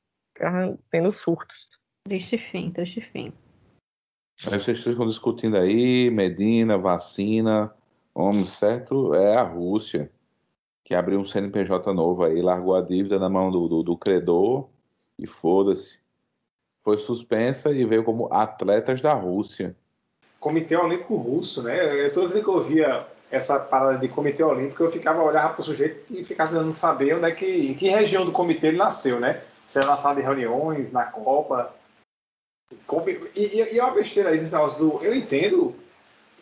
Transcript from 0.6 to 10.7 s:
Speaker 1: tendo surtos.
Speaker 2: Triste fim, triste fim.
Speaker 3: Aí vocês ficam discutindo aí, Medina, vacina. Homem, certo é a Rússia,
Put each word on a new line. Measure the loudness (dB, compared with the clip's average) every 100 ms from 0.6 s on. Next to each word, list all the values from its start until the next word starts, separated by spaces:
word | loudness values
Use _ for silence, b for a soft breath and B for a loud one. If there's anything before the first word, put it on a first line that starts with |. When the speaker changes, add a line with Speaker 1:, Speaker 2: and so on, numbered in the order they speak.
| -2 -6 _
Speaker 1:
tendo | 0 0
surtos. | 0 -2 -4 -6 -20 -20 _ _ _ -8
Speaker 2:
Triste | -8 -4 -6
fim, | -6 -8 -8
triste | -6 -8 -8
fim. | -12 -12 -14 -16 _ _ _ _ _ _ _ _ _ -16 -6
Speaker 3:
Aí | -4
vocês | -2 -4
ficam | -4 -2 -2
discutindo | -2 -4 -2 0 2
aí, | 4 4 4 4 2
Medina, | 2 0 0 2 4 4 2
vacina. | 2 0 -2 -4 0 0 2 2 0 -6 _ _ _
Homem, | -2 0 2 0
certo | 0 0 0 -2 0 2
é | 4 4 4
a |
Rússia, | 2 -2 -2 -2 -2 -6 -6 _ _ _ _ _ _